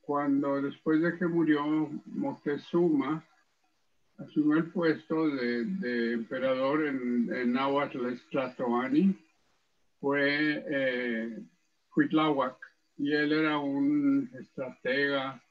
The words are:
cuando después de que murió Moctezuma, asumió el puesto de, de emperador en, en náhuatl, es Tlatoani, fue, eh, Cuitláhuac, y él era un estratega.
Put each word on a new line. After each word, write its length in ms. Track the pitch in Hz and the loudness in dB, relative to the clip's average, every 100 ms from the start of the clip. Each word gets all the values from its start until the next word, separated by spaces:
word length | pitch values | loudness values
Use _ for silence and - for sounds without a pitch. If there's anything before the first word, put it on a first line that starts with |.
cuando 580 | - 143 143 139 143 139 | -2 -2 2 2 2 0
después 400 | 139 - 160 156 | -2 -4 0 2
de 160 | 170 170 | 2 0
que 100 | 175 | 0
murió 380 | 170 151 147 151 156 151 147 - | 2 4 2 2 0 -2 -6 -8
Moctezuma, 1160 | - 143 - - 143 - 175 175 147 135 156 - _ _ _ _ _ _ _ _ - | -4 -4 -4 -4 -4 -2 2 4 2 0 -4 -8 _ _ _ _ _ _ _ _ -18
asumió 400 | - - 151 156 | -4 0 4 2
el 80 | 165 | 0
puesto 640 | 190 165 139 - 160 156 | 0 0 0 -2 -2 0
de, 360 | 135 120 120 | 0 -2 -2
de 480 | 113 95 123 120 117 | -2 -4 -4 -2 -2
emperador 760 | 117 113 131 131 131 135 151 151 | -2 -4 -4 -2 0 0 0 0
en, 460 | 131 123 120 117 | -2 -2 -2 -2
en 200 | 127 120 | -2 0
náhuatl, 540 | 123 139 143 139 135 123 | 0 0 0 -2 -4 -6
es 160 | 120 - | -6 -6
Tlatoani, 880 | 147 127 - 123 120 127 147 190 185 _ _ _ _ _ _ _ _ | -4 -4 -4 -2 0 2 4 4 2 _ _ _ _ _ _ _ _
fue, 640 | 139 143 143 147 151 147 - | -2 0 0 0 0 -2 -4
eh, 680 | 139 131 123 123 113 113 107 - _ _ _ _ | -2 0 -2 -4 -4 -6 -10 -14 _ _ _ _
Cuitláhuac, 680 | - 147 156 156 139 127 - - _ _ - | 0 2 2 2 0 -2 -6 -20 _ _ -6
y 140 | 143 | 0
él 200 | 147 147 | 2 2
era 260 | 156 156 147 | 2 2 0
un 720 | 143 139 139 147 143 139 123 127 | -2 0 2 4 4 2 0 -12
estratega. 1000 | - - 131 123 - 135 143 139 135 123 _ | -16 -10 -10 -6 -2 0 2 0 -4 -8 _